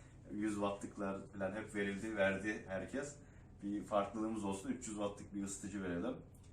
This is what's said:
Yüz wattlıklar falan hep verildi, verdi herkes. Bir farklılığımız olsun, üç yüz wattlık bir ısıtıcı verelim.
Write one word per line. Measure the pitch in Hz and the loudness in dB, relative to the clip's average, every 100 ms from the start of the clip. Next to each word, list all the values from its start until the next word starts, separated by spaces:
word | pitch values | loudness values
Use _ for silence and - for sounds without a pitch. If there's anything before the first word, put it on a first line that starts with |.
| - - - | -16 -16 -6
Yüz | 104 107 | 0 2
wattlıklar | 101 101 98 - - 98 98 98 | 4 2 2 -4 -2 0 0 -4
falan | 101 95 | -2 0
hep | 104 104 104 | 0 -2 2
verildi, | 98 98 110 107 | 2 2 0 6
verdi | 98 95 104 107 - | 6 6 2 -2 0
herkes. | 95 90 131 143 - - - - - | -2 0 -2 -2 -6 -14 -16 -16 -6
Bir | 101 104 | -2 -2
farklılığımız | - 104 98 110 110 113 98 | 4 4 4 2 0 2 0
olsun, | 98 139 | 0 -2
üç | 120 110 | -2 -2
yüz | 104 | 0
wattlık | 101 - 98 101 | 0 -2 -6 -2
bir | |
ısıtıcı | 98 - 98 101 | -2 -2 -4 -2
verelim. | 92 87 110 - - - - | 0 0 0 -2 -8 -16 -16